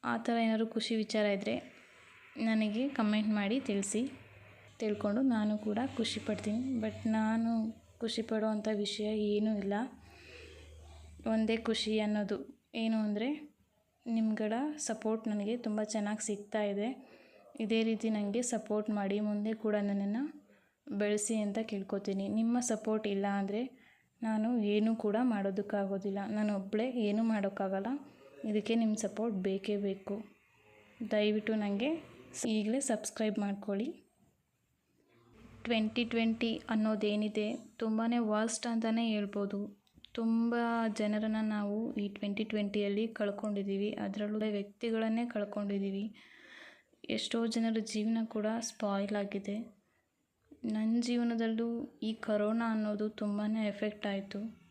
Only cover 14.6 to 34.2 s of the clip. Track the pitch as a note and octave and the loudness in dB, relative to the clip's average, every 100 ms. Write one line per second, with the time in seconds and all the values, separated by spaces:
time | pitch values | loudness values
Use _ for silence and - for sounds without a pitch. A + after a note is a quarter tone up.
14.6 | D4+ D4 - A3 G#3+ A3 A3 G#3 G3+ A#3+ | -2 -2 -4 -2 0 0 0 -2 0 -2
15.6 | A#3 G#3+ G#3+ A3 G#3 G#3+ - G3+ G#3 G#3+ | -2 -2 0 -2 -2 -2 -2 -4 -2 0
16.6 | G#3 G3+ A3 C4 - - - - - - | 0 0 -2 -4 -14 -20 -20 -20 -18 -6
17.6 | G#3+ A3+ A3+ A3 A3+ G#3 G3+ A3 B3 A3+ | 2 4 4 2 2 0 0 0 0 -2
18.6 | A3 G#3+ G#3 G#3 G3 G3+ G#3+ G#3 G#3+ A3 | 0 0 0 0 2 2 0 0 -2 0
19.6 | G#3+ G#3 G3+ G3+ G3 A3 D4+ - _ - | 2 2 2 0 0 0 -2 -6 _ -20
20.6 | _ _ - G3+ G#3 G#3+ - A3 G#3 G#3+ | _ _ -8 -2 2 2 0 0 0 -2
21.6 | A3 G3+ G3 G3 G3+ G3 G3 G#3+ A3+ A#3+ | -2 -4 -2 -2 -2 -2 0 2 2 2
22.6 | A#3+ A3 A3 G#3+ G#3+ G3 G3+ G3+ G3 G#3 | 0 -2 0 0 0 0 2 0 0 -2
23.6 | C4 - - _ _ _ A3 A3 A3 B3 | -4 -8 -20 _ _ _ -2 2 2 2
24.6 | G#3 G#3 A3 A3+ G#3 G#3+ B3+ G#3 G3 F#3+ | 4 4 4 2 2 4 4 2 0 0
25.6 | G3+ G3+ G3 G3 G3+ G3 G3+ G#3+ G#3 G3+ | 0 0 0 -2 -2 -2 -2 0 0 0
26.6 | F#3+ G#3+ B3 B3 G#3 G#3+ A3+ A3 G3 G3 | 0 0 0 0 2 4 2 2 0 0
27.6 | G3 G3 G#3 C#4+ - - - - A3 G#3+ | 0 0 -2 -4 -6 -20 -20 -8 0 0
28.6 | G#3 A#3 A3+ G#3+ G3 G3+ A#3 G3 F#3+ F#3+ | 2 2 4 2 -2 -2 -2 0 0 0
29.6 | G3+ G#3 G3+ G3 - G3+ - - _ _ | 0 0 0 -2 -6 -8 -8 -20 _ _
30.6 | - - - - A3 G#3+ G#3 G#3+ G#3+ A3 | -20 -20 -20 -10 0 2 4 4 2 0
31.6 | G#3 G3+ C4 E4 - - - - A#3+ G#3+ | 0 0 0 -2 -6 -20 -14 -6 0 2
32.6 | G#3+ C4 C4+ G#3+ - - A3 G#3 G3+ G3+ | 2 0 2 0 -2 -2 0 0 -2 -2
33.6 | G#3 G3 C4 - _ _ | -2 -2 -2 -6 _ _